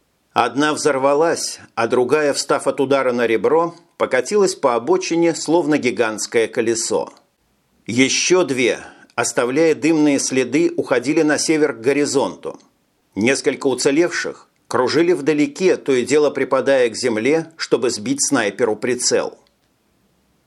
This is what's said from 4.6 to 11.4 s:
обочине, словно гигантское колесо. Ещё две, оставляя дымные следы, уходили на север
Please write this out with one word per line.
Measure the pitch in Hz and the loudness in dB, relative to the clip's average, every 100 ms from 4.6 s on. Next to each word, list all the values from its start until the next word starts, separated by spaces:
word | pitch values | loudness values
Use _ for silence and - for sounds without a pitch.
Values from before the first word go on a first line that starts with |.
| 131 117 | 0 0
обочине, | 123 185 180 170 170 | 0 -2 0 0 0
словно | 160 - 170 147 147 | 0 0 0 2 0
гигантское | 120 95 113 104 - 120 110 | 0 0 -2 -2 -2 0 0
колесо. | - 113 113 - 92 - - _ _ _ _ _ _ - | 0 -2 -2 -2 -4 -4 -12 _ _ _ _ _ _ -4
Ещё | 123 135 - - 180 | 2 2 2 2 2
две, | 175 127 117 82 - - - - | 2 0 0 0 -6 -20 -12 -4
оставляя | 117 - 123 135 165 | -2 0 0 2 2
дымные | 143 147 160 151 135 | 2 2 2 2 2
следы, | - 131 123 143 170 - | 0 -2 0 0 0 -2
уходили | - 127 123 156 | -2 -2 0 0
на | 151 | 2
север | 147 | 0